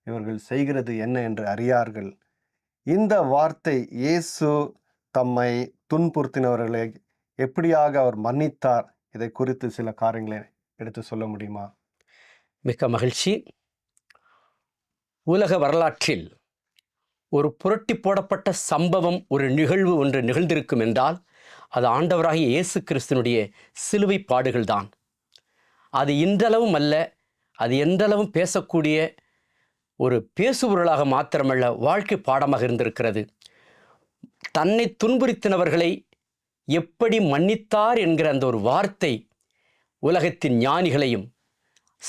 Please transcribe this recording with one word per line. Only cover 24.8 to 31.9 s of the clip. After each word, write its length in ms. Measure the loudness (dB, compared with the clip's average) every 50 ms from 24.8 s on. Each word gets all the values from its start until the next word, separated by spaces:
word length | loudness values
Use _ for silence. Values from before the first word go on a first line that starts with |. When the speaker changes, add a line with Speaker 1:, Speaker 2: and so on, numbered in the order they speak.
| -2 -6 _ _ _ _ _ _ _ _ _ -20 _ _ _ _ _ _ _ _ _ _
Speaker 2:
அது 280 | -2 -2 0 2 2
இன்றளவும் 560 | 2 2 2 2 2 2 2 2 2 2 2 2
அல்ல, 420 | 2 2 2 2 0 -2 -4 _ _ _ _ _ _ _ _
அது 240 | _ -4 -2 0 0
என்றளவும் 560 | 2 2 2 2 2 2 2 2 0 0 0
பேசக்கூடிய 840 | 0 -2 0 0 -2 -4 -4 -2 0 0 2 2 2 0 0 -2 -6 _ _ _ _ _ _ _ _ _ _ _ _ _ _ _ _
ஒரு 360 | -2 0 0 0 0 -2 -4 _ -2
பேசுபொருளாக 680 | 0 0 0 0 0 0 2 2 2 2 2 2 2
மாத்திரமல்ல, 720 | 2 2 0 0 0 0 0 0 2 2 2 2 0 0
வாழ்க்கை 400 | 0 0 0